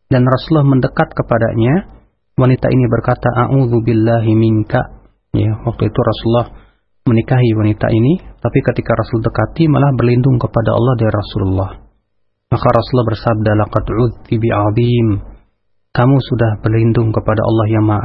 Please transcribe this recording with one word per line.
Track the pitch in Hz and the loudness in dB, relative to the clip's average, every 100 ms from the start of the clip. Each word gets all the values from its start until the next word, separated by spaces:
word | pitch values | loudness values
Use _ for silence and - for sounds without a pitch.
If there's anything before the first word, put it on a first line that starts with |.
| - | -2
dan | 127 123 | 0 2
Rasulullah | 127 - 156 139 135 | 0 0 2 4 2
mendekat | 123 - 156 | 0 -2 -2
kepadanya, | - - 117 113 113 117 165 - - _ _ _ - | -4 -2 0 0 0 0 0 -2 -14 _ _ _ 0
wanita | 127 127 - | 2 2 2
ini | 123 123 | 2 2
berkata, | 135 - 123 123 120 120 | 0 -2 -2 -2 0 0
"A'udzu | 135 127 117 | 0 0 0
billahi | 113 110 110 117 110 110 | 0 0 2 2 2 2
minka." | 113 110 104 127 - - _ _ _ | 2 2 0 -4 -4 -12 _ _ _
Ya, | - 104 110 | -2 -2 -2
waktu | 120 - 107 | -6 -4 -2
itu | - | 0
Rasulullah | 117 107 113 117 117 - - _ _ _ - | -2 -2 -2 -2 -2 -10 -20 _ _ _ -2
menikahi | 113 113 131 123 110 | 0 0 2 2 2
wanita | 107 104 113 | 0 0 0
ini, | 110 120 185 - - | 2 2 0 -4 -8
tapi | 117 135 | -4 -2
ketika | 135 - - - | -2 -2 -2 -2
Rasul | - 117 | -2 -4
dekati | 110 - 110 - 160 | -2 -2 -4 0 0
malah | 135 139 | 2 2
berlindung | 123 120 120 131 127 | 2 2 2 2 2
kepada | 117 - 113 | 0 -2 0
Allah | 110 120 120 | 0 0 0
dari | 110 | 0
Rasulullah. | 104 101 107 95 95 98 - - _ _ _ _ _ _ | -2 -4 -4 -2 -2 -4 -10 -20 _ _ _ _ _ _
Maka | 117 123 | -2 2
Rasulullah | 117 107 127 110 | 0 0 0 0
bersabda, | 104 - 110 110 107 | -2 -2 0 0 0
"Laqad | 104 110 - | 0 -2 -2
'udti | 104 123 - - 117 | -2 -2 -4 -4 -2
bi | 113 | 0
'azim." | 101 104 107 120 120 113 101 - - _ _ _ _ _ | 0 0 0 0 2 2 0 -6 -18 _ _ _ _ _
"Kamu | - 123 139 | 0 2 2
sudah | - 123 117 107 | 0 -2 -2 -2
berlindung | 110 113 113 113 110 | -2 0 2 2 0
kepada | 110 - 107 104 | -2 -2 -2 0
Allah | 110 107 | 0 0
yang | 110 107 | 0 0
Maha | 104 | 0